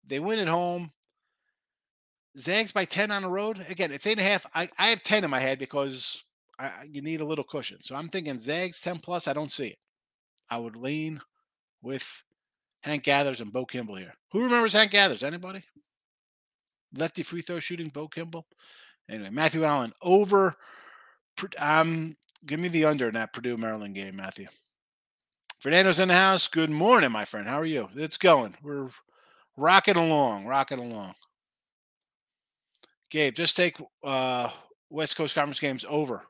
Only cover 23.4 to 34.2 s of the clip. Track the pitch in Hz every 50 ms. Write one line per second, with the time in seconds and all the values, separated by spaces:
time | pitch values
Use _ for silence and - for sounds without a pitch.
23.4 | 117 123 120 113 113 110 110 110 104 101 98 98 98 98 92 98 95 95 - -
24.4 | 98 - - _ _ _ _ _ _ _ _ _ _ _ _ _ _ _ _ _
25.4 | - - - _ - - 160 180 190 190 170 160 190 185 175 180 190 190 190 175
26.4 | - - - 165 160 156 151 151 175 220 247 220 160 127 113 107 101 - - 104
27.4 | 98 110 131 147 160 160 156 135 - - - 139 156 151 - - - 180 160 139
28.4 | 117 104 - - 147 147 143 139 135 131 - - _ _ _ _ _ _ _ _
29.4 | _ _ _ 135 143 165 185 196 - - 196 170 165 160 156 147 139 123 107 98
30.4 | 98 113 131 139 135 - 143 127 120 120 113 107 98 92 90 _ _ _ _ _
31.4 | _ _ _ _ _ _ _ _ _ _ _ _ _ _ _ _ _ _ _ _
32.4 | _ _ _ _ _ _ _ - - _ _ _ _ _ - 151 151 135 110 160
33.4 | 170 160 - - 180 175 - - 147 - _ _ - 139 135 131